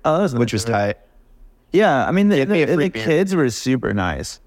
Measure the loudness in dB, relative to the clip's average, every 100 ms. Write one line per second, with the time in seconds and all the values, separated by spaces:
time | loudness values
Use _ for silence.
0 | -2 0 0 0 -2 -2 -2 -2 -2 -6
1 | _ -20 _ -20 -20 _ _ 2 2 2
2 | 0 2 2 2 2 0 2 2 0 -2
3 | 0 0 2 0 0 -2 -2 -2 -2 -2
4 | -2 -4 -10 -14